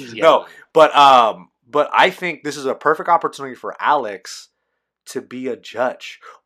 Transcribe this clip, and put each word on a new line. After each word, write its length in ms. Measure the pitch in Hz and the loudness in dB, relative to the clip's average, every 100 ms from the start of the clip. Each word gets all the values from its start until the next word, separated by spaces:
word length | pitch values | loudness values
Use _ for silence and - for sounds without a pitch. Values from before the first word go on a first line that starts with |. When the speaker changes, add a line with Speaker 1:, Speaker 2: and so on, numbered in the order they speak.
| 127 | -16
Speaker 1:
Yeah. 100 | 113 | 0
Speaker 2:
No, 220 | 160 127 - - _ | 2 2 -2 -18 _
but, 200 | 160 151 | 2 4
um, 580 | 143 143 127 113 90 87 _ _ | 6 6 6 4 -2 -14 _ _
but 200 | 139 143 | -4 0
I 160 | 117 170 | 2 0
think 340 | 180 180 147 | 0 -10 -10
this 140 | 143 143 | -10 -8
is 80 | 131 | -8
a 100 | 113 | -4
perfect 320 | 147 156 175 | -2 -2 0
opportunity 480 | 170 156 151 135 120 | 0 -2 -8 -16 -14
for 220 | 104 - | -14 -6
Alex 720 | 113 147 117 - - - - _ _ _ _ _ - | -2 -2 -4 -12 -16 -20 -20 _ _ _ _ _ -14
to 160 | 131 | -14
be 260 | - 123 127 | -12 -10 -10
a 80 | 110 | -10
judge 640 | - 110 127 - - - - - | -12 -6 -6 -6 -16 -20 -20 -20